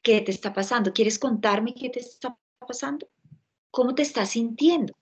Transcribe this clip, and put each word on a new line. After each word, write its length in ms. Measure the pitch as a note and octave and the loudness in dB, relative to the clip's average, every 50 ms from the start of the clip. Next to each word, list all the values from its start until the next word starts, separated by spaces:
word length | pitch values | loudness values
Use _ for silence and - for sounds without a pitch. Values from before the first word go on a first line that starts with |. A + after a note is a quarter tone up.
¿Qué 180 | - A#3 A3 G#3+ | 4 4 4 4
te 100 | G3+ G3 | 4 0
está 220 | F#3+ - - G3+ | -4 -4 -6 -4
pasando? 400 | G3 G3 G3 - B3 A#3+ G#3 F#3+ | -4 -4 -2 0 0 0 0 0
¿Quieres 260 | - - A3 G#3+ G#3+ - | 2 2 2 2 2 0
contarme 560 | - C4 A3+ G#3 - G#3+ G3+ G#3+ A3+ A#3+ B3 | -2 -2 -2 0 2 2 2 2 0 -4 -4
qué 160 | - C4 B3 | -8 -10 -8
te 100 | - B3 | -8 -8
está 360 | A#3+ - - _ - B3+ A#3+ _ _ _ _ _ | -12 -12 -16 _ -10 -10 -10 _ _ _ _ _
pasando? 500 | A#3+ - B3 - C#4 C#4 C#4+ D4+ - _ _ _ _ - - _ _ _ _ _ _ _ | -14 -12 -10 -8 -6 -6 -6 -6 -8 _ _ _ _ -20 -20 _ _ _ _ _ _ _
¿Cómo 240 | - - B3 B3 B3+ | 0 2 2 2 4
te 80 | D4 | 2
estás 280 | D4 C#4+ - A#3+ G3+ F#3+ | 0 0 0 -2 -2 0
sintiendo? 640 | - A#3 A#3 A#3 A3+ - D4 E4 F4 D#4 G#3+ - - _ | 0 -2 -2 -2 0 4 4 4 4 4 0 -4 -6 _